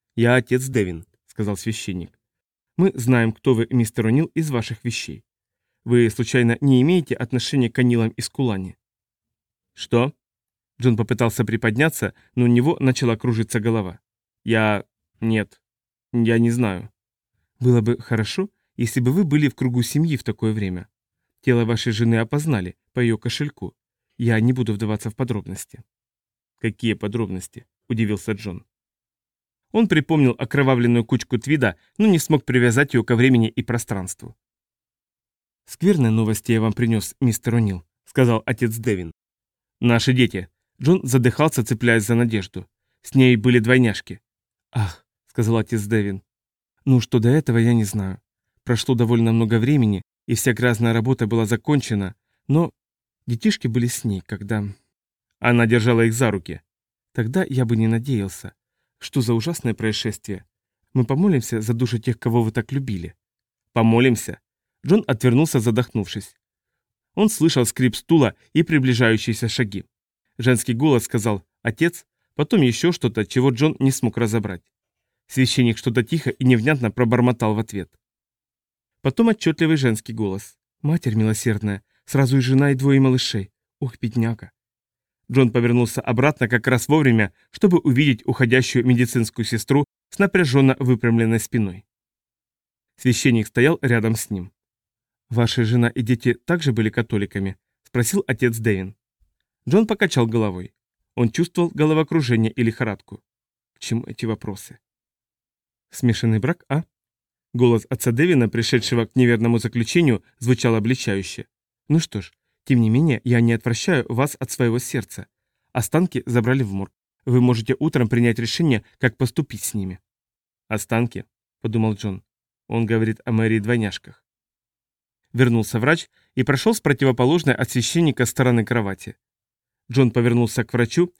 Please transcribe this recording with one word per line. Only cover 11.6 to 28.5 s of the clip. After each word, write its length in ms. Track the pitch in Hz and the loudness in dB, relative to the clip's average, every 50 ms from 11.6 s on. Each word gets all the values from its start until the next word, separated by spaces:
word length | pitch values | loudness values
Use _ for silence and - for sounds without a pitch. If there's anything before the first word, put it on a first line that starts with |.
| - 113 107 120 151 160 - - - 95 - _ _ _ _ | -2 -2 0 2 0 0 0 -2 -6 -8 -8 _ _ _ _
но 100 | 127 123 | 0 2
у 40 | 120 | 4
него 300 | 120 120 127 151 170 - | 4 4 2 2 0 0
начала 360 | 139 131 127 - 135 117 113 | 0 0 0 0 -2 -2 -2
кружиться 440 | 110 - 123 117 110 110 - - 117 | -2 -2 -4 -2 -2 -4 -4 -4 -4
голова. 400 | 104 117 113 113 98 92 87 - _ _ _ _ _ _ _ _ _ | -2 -2 -2 -2 -4 -8 -12 -16 _ _ _ _ _ _ _ _ _
«Я... 420 | 113 113 110 110 107 104 101 - - _ _ _ _ _ _ | -2 0 2 2 2 0 -2 -4 -10 _ _ _ _ _ _
нет. 400 | 110 113 113 110 101 - _ _ _ _ _ _ _ _ _ _ _ _ - | -4 -2 -2 -2 -2 -4 _ _ _ _ _ _ _ _ _ _ _ _ -2
Я 240 | 120 117 113 117 113 | 0 2 2 4 2
не 120 | 117 117 | 2 2
знаю». 400 | 117 123 123 104 95 90 110 - - _ _ _ _ _ _ _ _ _ _ _ _ _ | 2 0 -2 -2 -4 -6 -10 -16 -20 _ _ _ _ _ _ _ _ _ _ _ _ _
«Было 240 | 120 123 123 120 107 | 2 4 4 4 4
бы 160 | 113 120 - | 2 -2 -2
хорошо, 500 | - - 117 110 107 - - - 190 208 - _ _ _ _ | -4 -4 -2 -2 -2 -2 -4 -6 -6 -6 -8 _ _ _ _
если 240 | - 120 113 - 131 | -6 -6 -4 -2 -2
бы 120 | 120 123 139 | 0 0 2
вы 120 | 185 208 | 2 0
были 240 | 151 143 151 151 135 | 2 2 0 0 0
в 60 | - | -2
кругу 280 | - 135 127 120 123 113 | -2 -4 -2 0 -2 -2
семьи 340 | - - 143 160 165 147 | -2 0 -2 0 0 -2
в 80 | 120 - | -4 -6
такое 300 | - 104 - - 110 107 | -8 -8 -4 -4 -4 -2
время. 340 | 110 104 95 90 90 92 - _ _ _ _ _ _ _ _ _ _ _ | -2 -4 -6 -6 -8 -12 -16 _ _ _ _ _ _ _ _ _ _ _
Тело 240 | - 123 120 117 | 0 2 2 2
вашей 260 | 110 117 113 - 123 110 | 0 -2 -2 -2 -4 -2
жены 220 | 101 117 113 117 | 0 2 2 2
опознали 640 | 113 117 117 - 147 151 160 139 101 90 90 - - _ _ _ | 0 0 -2 -4 -4 -2 -2 -2 -2 -4 -6 -12 -18 _ _ _
по 60 | 127 | -2
её 180 | 123 117 113 107 | 0 0 -2 -2
кошельку. 580 | - 120 - - 147 147 - _ 98 - - _ _ _ _ _ _ _ _ | -4 -8 -6 -6 -8 -8 -8 _ -14 -14 -14 _ _ _ _ _ _ _ _
Я 240 | - 123 117 113 110 | -4 0 0 2 4
не 140 | 110 123 127 | 4 2 2
буду 180 | 127 123 110 107 | 2 0 -2 -2
вдаваться 380 | 101 113 104 107 104 - 113 | -4 -4 -4 -4 -6 -6 -10
в 60 | 104 | -6
подробности». 680 | - 131 117 117 104 - 92 92 - - - - - - _ _ _ _ _ _ _ _ _ _ _ _ _ _ _ | -6 -6 -6 -6 -8 -8 -10 -14 -14 -16 -18 -20 -20 -20 _ _ _ _ _ _ _ _ _ _ _ _ _ _ _
«Какие 360 | - 113 107 - - 113 104 | -8 -8 -6 -4 -4 -4 -4
подробности?» 720 | - - 104 104 117 113 95 95 92 - - - 113 - _ _ _ _ _ | -4 -6 -6 -6 -4 -6 -6 -6 -10 -12 -14 -20 -20 -20 _ _ _ _ _
удивился 440 | 123 110 113 104 107 95 - - 107 | -4 -2 -2 -2 -2 -4 -4 -8 -8
Джон. 320 | 98 - 104 | -8 -8 -12